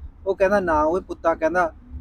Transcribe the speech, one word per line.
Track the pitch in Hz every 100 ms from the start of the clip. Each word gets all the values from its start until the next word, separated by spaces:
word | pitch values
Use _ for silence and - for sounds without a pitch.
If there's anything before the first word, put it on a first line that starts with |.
| - - 196
ਉਹ | 196
ਕਹਿੰਦਾ, | 190 208
"ਨਾ | 180 151
ਓਏ | 156 180
ਪੁੱਤਾ," | - 170 165 165
ਕਹਿੰਦਾ, | 160 180 165 - - -